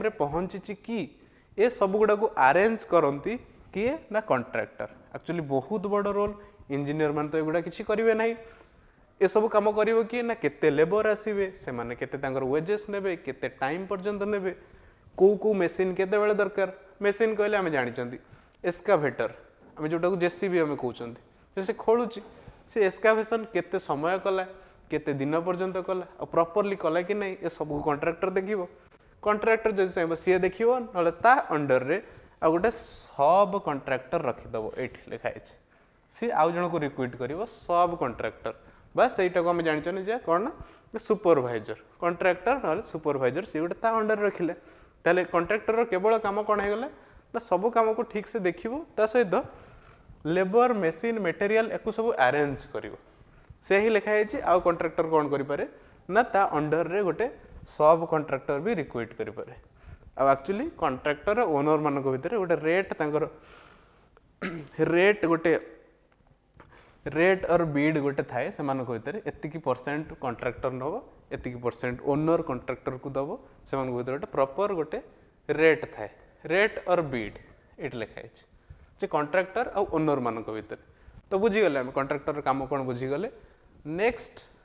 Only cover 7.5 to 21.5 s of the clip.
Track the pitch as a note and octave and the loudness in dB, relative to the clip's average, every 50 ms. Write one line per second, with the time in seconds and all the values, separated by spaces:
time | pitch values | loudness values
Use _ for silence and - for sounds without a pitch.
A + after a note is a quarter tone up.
7.5 | D#3+ F3 E3 F3 - - G#3+ - G#3+ G#3+ A3+ A3+ A3 A3 A3+ A#3 A#3 A3+ - - | -2 -2 -4 -4 -8 -8 -4 -2 -2 2 2 2 2 2 0 -2 -2 -6 -10 -18
8.5 | - - - _ _ _ - _ _ _ _ _ _ - F#3+ F3+ - A3 G#3+ A3 | -20 -20 -20 _ _ _ -20 _ _ _ _ _ _ 2 2 4 4 4 4 4
9.5 | A3 G#3 G3+ G#3+ G#3 G#3+ G#3+ A3 A3+ A3+ A3 G#3+ A#3+ B3 A#3 A#3 A3 - - C#3+ | 4 2 2 4 2 2 2 2 2 2 0 0 -2 -4 -4 -4 -2 -2 -2 -4
10.5 | - - D#3+ D3+ C#3 C#3+ D#3+ E3+ G3+ G#3+ G#3+ A3 G#3 G#3+ - A3 G#3 G3 G3 F#3+ | 0 2 2 4 4 4 4 4 4 2 2 2 0 0 -2 -4 -2 -2 -2 -4
11.5 | F#3+ - - C#3+ B2 A#2+ A#2 A#2 A#2+ - C3 B2+ C#3+ C#3 C#3 C3+ C3 C3+ C3 B2+ | -6 -10 -10 -8 -8 -6 -6 -8 -6 -6 -6 -6 -6 -6 -4 -4 -2 -2 -2 0
12.5 | C#3 D#3 E3 G3 G#3 G#3 G#3 G#3 G3+ G3+ F#3+ F#3+ E3+ E3+ - - C3 - C3+ B2+ | 0 0 0 -2 -4 -4 -4 -6 -6 -4 -4 -4 -4 -4 -6 -10 -8 -6 -6 -8
13.5 | - - C3+ C3+ D#3+ F#3 F#3+ F#3+ G3+ F#3 F#3 G#3 G#3 G3 G3+ G#3 G#3 G3 F#3 F#3 | -4 -4 -4 -2 -2 -4 -4 -6 -6 -6 -4 -4 -4 -4 -2 -2 -2 -2 -2 -4
14.5 | - - - - - - - - _ _ _ - - - F#3 G3+ G#3 F#3+ G#3 G#3+ | -6 -8 -12 -20 -20 -20 -20 -20 _ _ _ -10 2 6 6 6 6 4 2 2
15.5 | G#3 F#3+ F3 E3 - - F#3+ F#3 F3 F#3 F#3+ F#3 G#3+ G#3 G#3 G#3 G3+ G3+ G3+ F#3+ | 2 4 2 2 2 0 0 0 0 0 0 2 2 2 4 4 2 2 0 0
16.5 | G3+ G3 F#3+ F#3 - - - - - - G3+ G3+ G3+ - A3+ A3 G#3+ G#3 G#3 G#3 | 0 0 -2 -2 -4 -8 -18 -20 -8 -2 0 0 2 2 2 2 2 2 2 2
17.5 | G#3 G3+ F#3 E3 D3+ C3 B2 B2 A#2 C3 B2 A#2+ B2 - - - - - _ _ | 2 2 2 2 2 0 0 0 -2 -4 -6 -6 -8 -12 -16 -20 -20 -20 _ _
18.5 | _ _ - F3+ E3+ - - G3+ G3 D3+ D3 C3 A#2+ A#2+ A2+ G#2+ - - - - | _ _ -4 -4 -4 -2 2 2 4 4 4 2 0 -2 -2 -4 -4 -10 -20 -20
19.5 | _ _ - - - D#3 D3+ D#3 E3+ E3 E3+ F3+ G3 F3 F3 F3 F3 - G3+ F#3+ | _ _ -20 -18 -10 -6 -4 -2 0 0 0 0 2 2 0 0 0 -2 -2 0
20.5 | F3+ E3+ D#3 D3 C#3 A#2+ C3 A#2+ A2+ - A#2+ A#2 A#2 - - _ _ _ _ _ | 2 2 2 0 -2 -4 -4 -6 -6 -8 -10 -12 -12 -14 -20 _ _ _ _ _